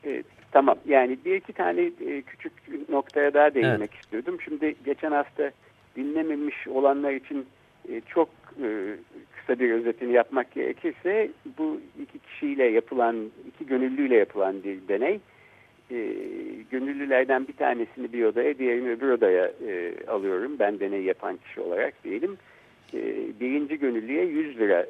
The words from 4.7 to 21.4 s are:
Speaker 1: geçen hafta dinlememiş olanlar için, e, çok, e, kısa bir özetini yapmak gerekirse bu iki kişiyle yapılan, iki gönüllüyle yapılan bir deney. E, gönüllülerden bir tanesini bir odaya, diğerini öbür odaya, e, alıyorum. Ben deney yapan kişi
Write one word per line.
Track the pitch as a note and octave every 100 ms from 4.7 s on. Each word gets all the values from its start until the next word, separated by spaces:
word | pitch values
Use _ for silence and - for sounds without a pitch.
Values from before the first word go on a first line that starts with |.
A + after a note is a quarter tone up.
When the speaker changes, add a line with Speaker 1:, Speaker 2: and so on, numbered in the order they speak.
| -
Speaker 1:
geçen | C3+ C#3 D#3
hafta | D3 C#3+ - C#3+ _ _ _ _
dinlememiş | - C#3 D#3 D#3 D3 D3 - -
olanlar | C3 C#3 C#3 C#3+
için, | C3+ - C#3+ C3+ _ _ _ -
e, | A2+ -
çok, | E3+ D#3+ - - -
e, | B2 G#2+ G2 G#2 - - - -
kısa | - B2
bir | B2
özetini | A2+ A#2 A2+ B2
yapmak | A#2+ A#2 C3+ B2
gerekirse | C#3 B2+ - E3+ - F3+ G#3+ G#3+ - C#3+ C3
bu | D#3 D3+ - -
iki | C#3+ C#3+
kişiyle | - - D3 C#3
yapılan, | B2+ A2 - C3 A#2 A#2 A2 - -
iki | -
gönüllüyle | D3 B2+ C3 C3 C#3
yapılan | A#2 F#2+ G2+ F#2+ G2
bir | G2 F#2+ F#2
deney. | G2+ C#3+ G#3 _ _ - _ _ _ _
E, | A#2+ G#2+ G2 F#2+ F#2+ G#2 G#2+ A2
gönüllülerden | B2+ C3+ C#3 C#3+ B2+ C3 C3 C3+
bir |
tanesini | - C3+ A#2+ A2 - A#2
bir | A#2+
odaya, | A2 A2 C#3 C3+
diğerini | B2+ A#2+ B2+
öbür | A#2 C3+
odaya, | A#2+ G#2 F2+ F2+ - A2
e, | F#2 F2 - -
alıyorum. | G#2+ G2 F#2 B2 D3
Ben | G#2 G#2
deney | G2 G2+
yapan | F#2 F2+ F#2
kişi | F2+